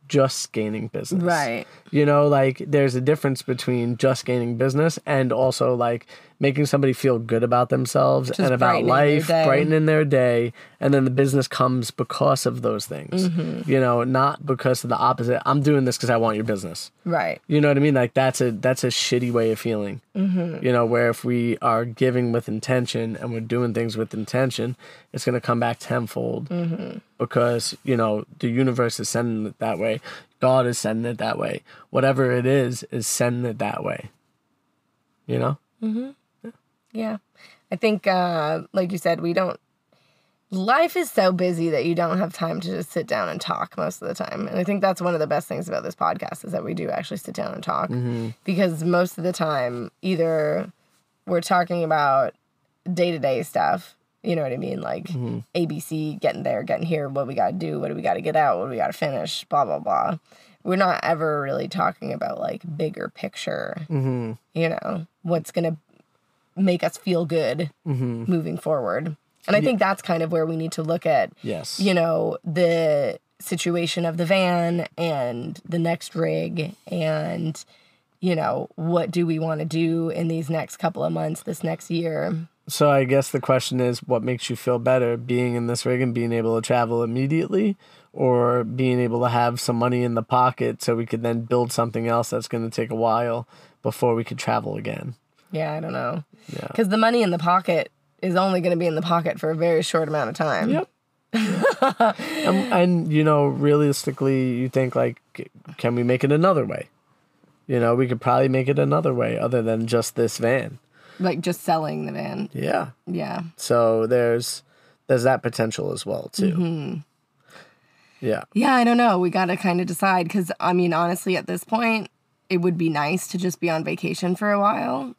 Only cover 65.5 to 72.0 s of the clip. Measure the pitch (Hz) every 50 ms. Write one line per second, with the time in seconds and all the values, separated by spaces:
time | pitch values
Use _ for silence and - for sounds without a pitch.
65.5 | - - 170 165 165 156 _ _ _ _ _ _ _ _ _ _ _ _ _ _
66.5 | _ - 196 190 180 170 - 165 - - - - 180 165 175 151 165 165 156 113
67.5 | 127 147 175 147 _ _ _ 165 139 127 127 123 117 117 117 113 180 170 156 165
68.5 | 165 175 - - 156 143 123 98 87 120 151 170 151 _ _ _ _ _ _ -
69.5 | 196 208 - 262 254 196 202 190 196 196 - - 180 165 160 160 170 165 160 160
70.5 | 165 160 160 165 - - 160 156 165 170 - 170 151 131 98 - - _ - 117
71.5 | 107 80 - - - - 190 202 185 180